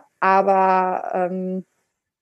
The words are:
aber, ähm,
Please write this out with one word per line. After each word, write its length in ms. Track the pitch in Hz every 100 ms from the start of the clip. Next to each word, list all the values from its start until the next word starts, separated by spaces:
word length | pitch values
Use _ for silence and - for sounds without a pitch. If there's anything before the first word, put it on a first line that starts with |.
| - _
aber, 880 | 190 190 196 190 190 185 185 180 -
ähm, 520 | 185 180 185 185 185 180 _ _ _ _ _